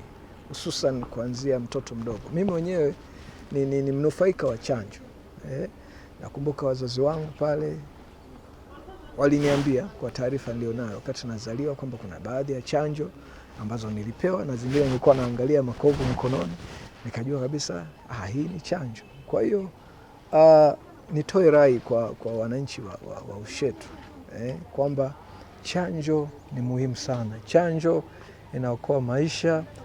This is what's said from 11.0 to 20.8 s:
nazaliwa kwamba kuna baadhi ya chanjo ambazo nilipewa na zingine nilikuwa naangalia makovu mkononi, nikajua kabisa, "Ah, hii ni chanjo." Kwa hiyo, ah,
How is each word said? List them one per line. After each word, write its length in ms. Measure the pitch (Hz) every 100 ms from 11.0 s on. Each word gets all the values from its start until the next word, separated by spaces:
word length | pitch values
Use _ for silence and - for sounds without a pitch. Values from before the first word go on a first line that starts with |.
| 135 127 123
nazaliwa 480 | 110 110 120 147 135
kwamba 220 | 131 120
kuna 220 | 98 80
baadhi 340 | 104 131 143
ya 80 | 131
chanjo 480 | - 147 151 151 - - - - - -
ambazo 280 | 107 117 110
nilipewa 540 | 107 104 - 180 185 160
na 100 | 120
zingine 300 | 127 143 139
nilikuwa 300 | 127 147 135
naangalia 480 | 123 120 131 147
makovu 400 | 127 117 147 143
mkononi, 500 | 131 123 127 139 175 175 - - - - 117
nikajua 360 | 117 127 143
kabisa, 440 | 127 147 - 85 156 - -
"Ah, 160 | 113 98
hii 240 | 127 156
ni 60 | 180
chanjo." 400 | - 175 127 110 - - -
Kwa 140 | -
hiyo, 280 | - 208 190 - - - - - -
ah, 400 | 156 160 156 151 -